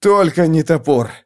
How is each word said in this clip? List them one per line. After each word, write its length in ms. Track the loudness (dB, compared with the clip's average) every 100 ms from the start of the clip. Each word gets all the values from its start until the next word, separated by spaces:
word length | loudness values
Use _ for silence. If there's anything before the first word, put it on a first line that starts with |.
Только 460 | 2 2 2 0 0
не 160 | 0
топор! 480 | 0 -2 0 0 0 -8